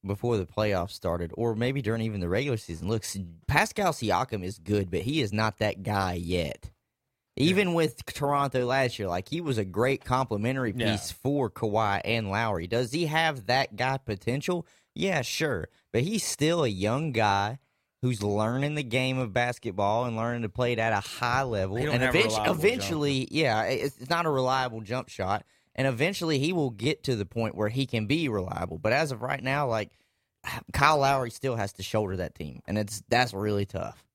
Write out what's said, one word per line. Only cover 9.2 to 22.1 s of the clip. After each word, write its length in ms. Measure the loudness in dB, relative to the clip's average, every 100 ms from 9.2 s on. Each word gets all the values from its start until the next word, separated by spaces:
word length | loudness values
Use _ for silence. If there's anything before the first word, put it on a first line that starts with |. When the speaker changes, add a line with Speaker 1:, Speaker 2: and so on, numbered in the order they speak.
| -4
Speaker 1:
he 120 | -6
was 180 | -2 -2
a 60 |
great 400 | -2 0 0 0
complimentary 680 | 0 0 0 -2 -2 0 -2 0
Speaker 3:
Yeah. 160 | 0
Speaker 1:
piece 180 | 0 -4
for 400 | -4 -2 0 -2
Kawhi 500 | -2 0 2 2 0
and 260 | 0 -2 0
Lowry. 380 | 0 0 -2 0
Does 240 | -2 0
he 140 | -2 0
have 400 | 2 0 -2 0
that 280 | 0 0
guy 240 | -2 -2 -2
potential? 720 | -4 -4 -2 -2 0 -2 -4 _ _
Yeah, 280 | -4 0 0
sure. 460 | -2 -2 -2 -2 -4 _ _
But 100 | -2
he's 180 | 0 -2
still 380 | -2 0 2 4
a 40 | 2
young 420 | 2 0 0 0
guy 480 | 2 4 4 0 -4 _ _ _ _
who's 200 | -2 0
learning 520 | 0 2 2 0 -2 -2
the 60 |
game 360 | -2 0 0 0
of 140 | 0
basketball 720 | 0 0 -2 -4 0 2 2
and 120 | 0 -2
learning 260 | -2 -2
to 60 | -4
play 240 | 0 0
it 60 | 2
at 140 | 2
a 80 | 2
high 420 | -2 -4 0 2
level. 340 | 0 0 0 0
Speaker 3:
He 80 | 0
don't 80 |
Speaker 1:
And 80 | 2
Speaker 3:
have 120 | 4